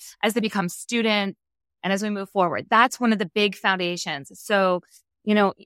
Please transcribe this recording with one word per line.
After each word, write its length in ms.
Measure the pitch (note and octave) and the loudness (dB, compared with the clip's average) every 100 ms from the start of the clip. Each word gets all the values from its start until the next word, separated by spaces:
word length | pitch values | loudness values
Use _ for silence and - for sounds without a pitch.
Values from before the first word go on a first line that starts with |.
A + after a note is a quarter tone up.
| - - | -10 -2
as 120 | G#3+ | 0
they 60 | A3+ | 0
become 280 | G#3+ G#3 F3 | -2 -2 -4
students 720 | - - A#3+ A3+ G#3 G3 - _ _ _ _ | -6 -4 -2 0 0 -2 -6 _ _ _ _
and 80 | F3+ | -4
as 120 | G3 | -2
we 80 | G#3+ | -2
move 180 | G3+ G3 | -4 -4
forward." 380 | G3+ F3 D3 - | 0 0 0 0
That's 320 | A3 B3 - | 4 4 2
one 140 | A#3+ | 0
of 40 | G#3+ | 0
the 120 | F#3+ | 0
big 220 | G#3+ G#3 F#3 | 0 0 0
foundations. 760 | G#3 F#3+ F3 F3 - D3 C#3 F#3 | -2 -2 -2 -6 -6 -8 -10 -16
So, 440 | - G3+ F#3+ F3+ - - _ _ | -2 2 2 0 -6 -20 _ _
you 100 | - | 0
know, 200 | G#3 G3 - | 2 2 0